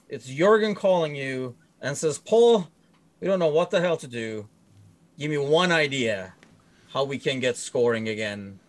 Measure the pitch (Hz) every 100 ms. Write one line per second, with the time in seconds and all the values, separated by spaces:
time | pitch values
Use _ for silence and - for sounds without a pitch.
0 | - 135 127 135 185 220 214 196 196 180
1 | 156 143 135 131 127 117 _ - 151 143
2 | 160 - - 226 233 226 160 _ _ _
3 | _ - 180 190 160 151 175 196 175 165
4 | 143 120 113 110 104 _ _ - - _
5 | _ - 147 147 139 160 180 165 147 135
6 | 113 98 92 - - _ _ _ - 135
7 | 135 131 147 131 127 120 - 131 120 113
8 | 110 107 107 104 98 98